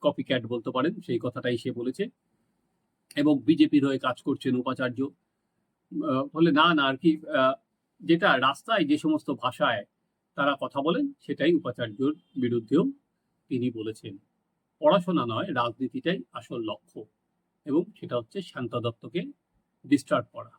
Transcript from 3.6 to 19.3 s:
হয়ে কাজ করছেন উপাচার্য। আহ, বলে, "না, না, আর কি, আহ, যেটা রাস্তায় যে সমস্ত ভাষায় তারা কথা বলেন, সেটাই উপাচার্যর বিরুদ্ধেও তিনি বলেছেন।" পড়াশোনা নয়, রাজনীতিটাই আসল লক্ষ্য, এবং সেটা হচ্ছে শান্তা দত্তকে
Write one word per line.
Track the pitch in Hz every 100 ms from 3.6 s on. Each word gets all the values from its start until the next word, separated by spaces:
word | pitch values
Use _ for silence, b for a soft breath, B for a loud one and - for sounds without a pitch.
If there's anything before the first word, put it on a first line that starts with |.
| 151 147 139
হয়ে | 135
কাজ | 160 151
করছেন | - 127 139 123
উপাচার্য। | 127 127 127 120
আহ, | 139 - _ _ _ _ _ _ - 170 151 131 143
বলে, | 156 170
"না, | 143 -
না, | 160
আর | 135 135
কি, | 165 156 -
আহ, | 143 131 135 _ _ _ _
যেটা | 143 170 185 135
রাস্তায় | 131 139 - 220
যে | 147 147
সমস্ত | 160 156 -
ভাষায় | - 127 - 143 113 - _ _ _ _
তারা | - 143 139
কথা | - 139
বলেন, | 143 254 294 -
সেটাই | - 139 151
উপাচার্যর | 170 127 120 117 104 135 156 _ 135
বিরুদ্ধেও | 123 120 110 139 262 277 _ _ _ _ -
তিনি | 131 123
বলেছেন।" | 113 110 107 113 95 _ _ _ _ _ -
পড়াশোনা | 156 196 180 165 117
নয়, | 110 196
রাজনীতিটাই | 127 120 113 131 127 156 185 -
আসল | 123 117 123
লক্ষ্য, | 110 - _ - 107 _ _ _ _ _
এবং | 151 143 180 -
সেটা | 127 123
হচ্ছে | 117 196
শান্তা | 185 - 120 123
দত্তকে | 117 - 123 175 175